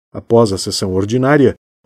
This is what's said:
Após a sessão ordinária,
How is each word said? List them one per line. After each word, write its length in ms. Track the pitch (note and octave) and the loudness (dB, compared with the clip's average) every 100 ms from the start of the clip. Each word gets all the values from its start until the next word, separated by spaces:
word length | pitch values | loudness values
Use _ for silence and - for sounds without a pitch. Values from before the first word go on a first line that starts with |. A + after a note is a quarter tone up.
| _ | _
Após 400 | G#2 - A#2 A2 | -18 0 2 2
a 60 | F#2+ | -2
sessão 340 | G#2+ - G2+ | -6 -6 -4
ordinária, 600 | F#2 G2+ B2 B2+ D3 A#2+ - _ _ | -4 -2 -2 0 2 2 0 _ _